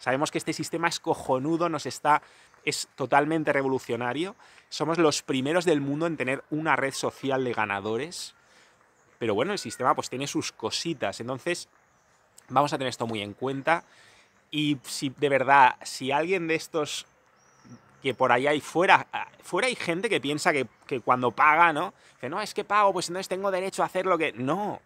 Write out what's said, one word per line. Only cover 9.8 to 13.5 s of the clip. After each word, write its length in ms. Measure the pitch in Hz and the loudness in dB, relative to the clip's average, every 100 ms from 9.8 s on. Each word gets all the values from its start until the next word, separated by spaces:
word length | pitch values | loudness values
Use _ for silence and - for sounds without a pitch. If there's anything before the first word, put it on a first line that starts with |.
| 127 | 0
pues 160 | 156 - | 0 -2
tiene 160 | 127 139 | -6 -6
sus 240 | 160 - | -6 -6
cositas, 720 | - 110 - 170 151 104 98 | -6 -6 -4 -4 -4 -4 -4
entonces 480 | 117 131 - 175 - _ _ _ _ _ _ _ - | -8 -6 -6 -6 -8 _ _ _ _ _ _ _ -2
vamos 240 | 127 143 | 0 2
a 60 | 143 | 0
tener 120 | 131 | -4
esto 160 | - 117 | -4 -4
muy 160 | 110 | -4
en 100 | 101 | -6
cuenta. 520 | 101 127 | -6 -6